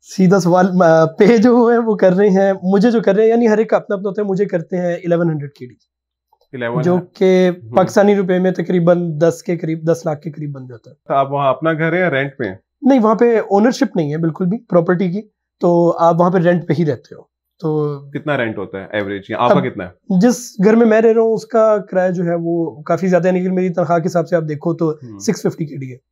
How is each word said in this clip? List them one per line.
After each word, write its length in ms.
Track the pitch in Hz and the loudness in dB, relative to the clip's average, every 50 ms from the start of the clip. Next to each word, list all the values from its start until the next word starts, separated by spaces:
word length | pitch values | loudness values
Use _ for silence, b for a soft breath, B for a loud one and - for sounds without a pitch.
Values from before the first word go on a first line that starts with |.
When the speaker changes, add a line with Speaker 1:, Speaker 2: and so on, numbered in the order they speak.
Speaker 1:
सीधा 380 | _ - - - 190 180 202 196 | _ -16 -2 2 4 4 4 4
सवाल, 280 | 165 175 170 180 185 | 4 2 2 2 2
अ, 380 | 196 180 180 180 165 160 160 160 | 2 2 2 4 4 6 4 4
पे 320 | 156 160 - 214 190 240 | 2 2 4 4 6 6
जो 320 | 226 202 247 233 247 233 226 | 6 4 4 4 4 4 4
है 80 | 240 | 2
वो 180 | 233 240 226 214 | 0 0 -2 0
कर 180 | 185 190 190 180 | 2 2 2 4
रहे 160 | 185 202 208 | 4 2 2
हैं, 300 | 185 190 196 196 196 190 180 | 4 2 2 2 0 -2 -2
मुझे 280 | 185 196 202 190 247 | 0 0 2 2 2
जो 100 | 226 233 | 2 2
कर 140 | 185 196 196 | 0 0 2
रहे 100 | 202 220 | 2 2
हैं, 60 | 220 | 2
यानी 160 | 226 233 240 | 2 2 2
हर 120 | 220 214 208 | 2 2 2
एक 100 | 226 220 | 0 0
का 80 | 226 | -2
अपना 180 | 196 269 - 214 | -2 -2 -4 -8
अपना 140 | 196 196 208 | -6 -6 -6
होता 120 | 185 208 | -6 -4
है, 60 | 208 | -4
मुझे 180 | 202 190 185 208 | -4 -2 -2 -2
करते 320 | 190 190 170 160 _ 190 | -2 -4 -6 -6 _ -6
हैं 240 | 180 180 175 170 175 - | -4 -4 -4 -6 -6 -2
इलेवन 240 | 170 170 165 170 165 | -2 0 0 0 -2
हंड्रेड 200 | 156 151 143 143 | -2 -4 -8 -12
केडी, 280 | _ _ 127 127 - _ _ _ _ _ _ _ _ _ _ _ _ _ _ _ - | _ _ -20 -20 -20 _ _ _ _ _ _ _ _ _ _ _ _ _ _ _ -10
Speaker 2:
इलेवन 280 | 127 120 117 117 160 | -8 -6 -4 -4 -2
Speaker 1:
जो 180 | 151 175 175 180 | 0 0 0 0
कि 480 | 175 - _ - 190 190 185 185 185 | -2 -6 _ 0 2 2 4 4 2
Speaker 2:
हम्म। 280 | 180 180 180 113 110 120 | 0 -2 -4 -12 -4 -2
Speaker 1:
पाकिस्तानी 400 | 190 185 185 - 214 196 202 208 | -2 -2 0 2 2 4 4 2
रुपए 240 | 202 202 180 185 180 | 2 0 0 0 0
में 140 | 185 185 180 | 0 0 -2
तकरीबन 640 | - 170 - 180 180 165 175 175 175 175 170 156 | -2 -4 -2 -2 0 2 2 2 2 0 -6 -2
दस 240 | 147 170 165 160 - | 0 0 0 0 -2
के 140 | - - 175 | -6 -6 -6
करीब, 260 | 165 170 160 160 165 156 | -6 -4 -8 -8 -6 -2
दस 180 | 165 165 165 - | -2 -2 -2 -2
लाख 160 | 170 151 147 - | -8 -8 -8 -10
के 60 | 160 | -14
करीब 220 | 143 - 151 147 | -12 -10 -12 -12
बन 160 | 139 131 131 | -12 -14 -16
जाता 220 | 127 120 110 _ - | -18 -20 -20 _ -20
है। 60 | - _ _ | -20 _ _
Speaker 2:
तो 60 | - 156 | -4 -2
आप 160 | 139 170 156 | -2 -2 -2
वहाँ 180 | 143 139 143 135 | -2 -2 0 0
अपना 240 | 127 - 160 160 165 | -2 0 -2 -2 -2
घर 220 | 151 160 165 160 | -2 -2 -2 -2
है 60 | 180 | 0
या 60 | 185 | -2
रेंट 260 | 170 139 131 139 139 139 - | 0 -2 -2 -4 -4 -6 -8
पे 80 | 120 | -8
हैं? 120 | 98 92 - _ _ _ _ 285 | -8 -8 -10 _ _ _ _ 2
Speaker 1:
नहीं, 160 | 254 277 262 | 2 4 4
वहाँ 160 | 214 214 226 | 4 2 2
पे 240 | 190 240 240 233 214 | 4 2 2 2 0
ओनरशिप 520 | - - 190 202 208 254 240 - 277 208 - | 0 0 0 2 2 2 2 0 -2 -2 -2
नहीं 140 | 180 160 143 | -4 -4 -4
है 60 | 147 | -4
बिल्कुल 300 | 165 165 165 151 - 190 | -4 -4 -4 -4 -2 -4
भी 100 | 180 196 | -4 -4
प्रॉपर्टी 520 | 240 _ _ 180 170 165 180 185 175 196 180 | -6 _ _ 0 0 2 2 0 0 0 -2
की, 120 | 170 208 220 _ _ _ _ _ _ _ | -4 -6 -10 _ _ _ _ _ _ _
तो 280 | - 175 175 170 170 170 | 0 2 2 4 2 2
आप 280 | - - 170 170 170 | 2 2 2 2 4
वहाँ 140 | 165 175 185 | 4 2 2
पे 80 | 180 190 | 2 2
रेंट 280 | 165 175 175 175 - | 2 2 0 0 -2
पे 60 | - 156 | -4 -2
ही 100 | 127 175 | -2 -2
रहते 320 | 147 127 - _ _ - | -2 -4 -6 _ _ -20
हो। 140 | - - _ _ _ _ _ _ _ | -20 -20 _ _ _ _ _ _ _
तो 400 | - 160 151 151 151 147 147 143 143 143 | -6 -4 -4 -2 -4 -4 -6 -10 -14 -14
Speaker 2:
कितना 240 | 143 147 - 147 147 | -14 -10 -6 -4 -4
रेंट 220 | 135 120 110 104 | -4 -4 -4 -6
होता 240 | 101 95 - - 98 | -8 -10 -10 -10 -14
है 80 | 95 - - | -12 -6 -6
एवरेज, 340 | 107 104 98 101 98 98 - | -6 -4 -4 -8 -10 -8 -8
या 60 | 110 | -4
आपका 180 | - 120 123 - | -2 2 2 2
Speaker 1:
अब 80 | 143 131 | 2 0
Speaker 2:
कितना 200 | 123 95 101 90 | -2 -8 -8 -12
है? 100 | 87 - _ _ _ | -12 -14 _ _ _
Speaker 1:
जिस 460 | 202 180 196 247 240 - - - - - | 0 2 2 2 2 0 -8 -16 -6 0
घर 140 | 185 214 220 | 2 4 4
में 100 | 233 240 | 4 4
मैं 160 | 226 214 220 | 4 4 4
रह 100 | 226 226 | 4 4
रहा 120 | 220 226 226 | 2 2 2
हूँ 100 | 226 220 | 0 0
उसका 440 | 214 - - - 226 220 220 214 | -2 -4 -4 0 2 2 2 2
किराया 340 | 208 196 202 - 185 180 185 | 0 -2 -4 -2 -2 -2 0
जो 120 | 180 180 185 | -2 -2 -2
है 120 | 170 175 | -2 -2
वो 480 | 170 170 170 170 170 165 160 151 147 156 | -4 -4 -4 -2 -2 -4 -4 -8 -12 -4
काफी 200 | - 170 151 180 | -4 -4 -2 0
ज्यादा 220 | 190 180 175 165 185 | 0 0 2 2 2
है, 60 | 185 | 0
लेकिन 180 | 180 180 190 190 | 0 -2 -2 -2
मेरी 160 | 185 185 190 | -2 -2 -2
तनख्वाह 300 | 175 180 175 - 175 170 | -2 -2 -2 0 -2 -2
के 40 | 160 | -2
हिसाब 220 | 185 - 175 165 | -2 -2 -2 -2
से 100 | 165 180 | 0 -2
आप 80 | 170 160 | -2 -2
देखो 300 | 151 151 143 - 170 170 | -4 -8 -6 -4 -6 -4
तो 260 | 170 170 156 151 151 131 | -2 -2 -4 -4 -6 -12
Speaker 2:
हम्म। 160 | 117 104 101 | -18 -18 -6
Speaker 1:
सिक्स 240 | 101 - 190 - - | -4 -4 -4 -2 -4
फिफ्टी 220 | 202 - - 170 | -6 -4 -4 -10
केडी 200 | 143 135 139 135 | -10 -10 -12 -12
है। 140 | 131 127 127 _ _ | -12 -14 -18 _ _